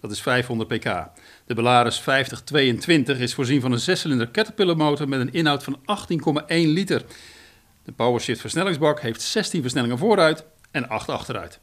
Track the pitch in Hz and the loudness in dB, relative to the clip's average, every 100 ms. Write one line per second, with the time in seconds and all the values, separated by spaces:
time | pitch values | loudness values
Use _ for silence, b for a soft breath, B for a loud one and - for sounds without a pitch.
0 | 110 104 - 123 120 117 110 113 117 92 | -8 -6 0 0 0 -4 -4 -4 -2 -4
1 | 76 B B B B 117 117 123 117 - | -6 B B B B 0 4 4 4 0
2 | - 135 131 113 - 147 135 113 - 165 | 0 0 0 -8 -2 2 2 0 2 2
3 | 123 131 123 - 123 143 127 120 143 180 | 4 0 -2 -2 0 2 2 0 0 -2
4 | 165 131 117 - 220 - 185 165 151 147 | 0 0 0 -2 -2 0 2 4 2 2
5 | 147 135 123 160 156 143 - 139 - 202 | -2 -2 -2 0 2 0 -4 -10 -6 -6
6 | - 165 165 147 - 170 160 160 185 139 | -2 -2 0 -2 0 2 2 2 0 -2
7 | - B B B B B B B - - | -4 B B B B B B B -20 0
8 | 117 120 - 113 110 160 190 151 151 147 | 2 2 -2 -6 -4 -2 -2 2 2 0
9 | 120 110 - 220 - 180 127 135 120 123 | -4 -6 -4 -4 -2 -2 -2 -2 -2 0
10 | 196 202 160 156 - _ _ 143 120 110 | 2 4 4 2 -8 _ _ -6 -4 -6
11 | - 131 - 113 85 - | -4 -6 -6 -8 -8 -16